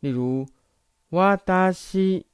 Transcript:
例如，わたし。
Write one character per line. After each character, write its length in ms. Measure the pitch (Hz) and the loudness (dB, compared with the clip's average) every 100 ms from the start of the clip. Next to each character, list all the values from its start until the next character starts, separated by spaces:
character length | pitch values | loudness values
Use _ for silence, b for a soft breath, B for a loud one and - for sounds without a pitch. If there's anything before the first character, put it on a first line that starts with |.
例 120 | 143 | -4
如， 340 | 123 123 131 135 _ _ _ _ _ _ | -4 -2 -2 -6 _ _ _ _ _ _
わ 260 | 165 190 196 | 0 2 2
た 340 | - 185 185 | 0 2 2
し。 520 | 180 - 190 190 185 - | 0 -4 0 0 0 -4